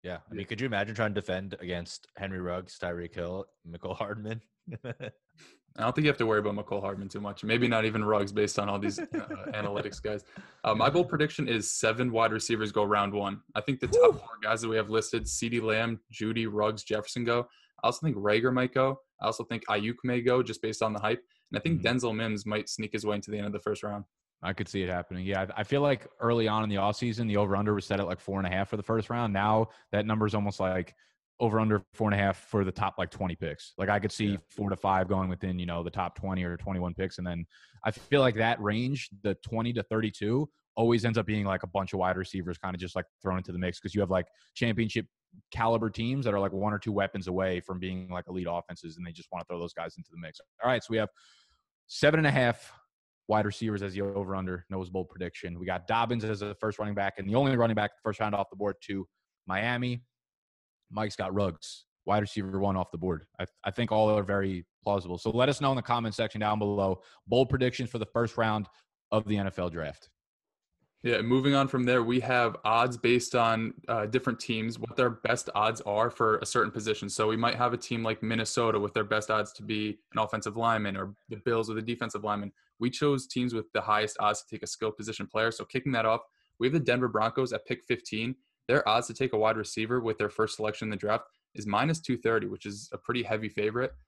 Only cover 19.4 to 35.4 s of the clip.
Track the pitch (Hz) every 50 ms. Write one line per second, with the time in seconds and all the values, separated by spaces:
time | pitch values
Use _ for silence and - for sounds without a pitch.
19.4 | 117 - 117 110 - - 107 104 104 113 120 - - 127 123 123 120 123 123 127
20.4 | 123 110 107 - - 110 107 - 110 110 107 104 104 110 120 123 - _ _ _
21.4 | _ _ - - - 165 165 139 92 113 123 127 127 117 110 107 113 113 107 101
22.4 | 95 107 107 107 107 - - - 113 104 - 107 104 104 104 104 101 - 107 104
23.4 | 101 104 101 101 - 107 104 - - 104 104 104 101 _ _ _ _ _ _ _
24.4 | - 92 98 - 104 - - 98 92 90 90 87 87 _ 90 90 92 95 98 95
25.4 | 95 95 - 107 107 - 143 139 143 147 135 - - - _ _ 120 117 120 117
26.4 | 110 107 107 110 110 107 101 98 98 104 107 - 127 120 110 113 120 110 104 101
27.4 | 104 95 98 98 104 107 104 101 - - 104 98 98 85 90 - - - 98 98
28.4 | 95 90 90 95 98 - - 104 101 - 113 113 104 - 120 120 120 110 101 98
29.4 | 101 107 107 110 113 - - - _ _ - 104 104 110 110 110 107 104 107 107
30.4 | 101 101 98 - 98 92 92 92 87 - - _ _ _ _ _ _ _ _ _
31.4 | 123 113 107 113 110 110 107 101 - _ _ - 110 107 101 101 101 98 95 -
32.4 | - - - 104 98 92 90 - 107 95 - - 92 85 - - 98 90 82 -
33.4 | 80 80 73 - - - _ - 98 95 104 104 95 101 - - 110 101 101 95
34.4 | _ _ - - 104 98 98 - - 95 95 95 92 90 98 95 95 92 90 87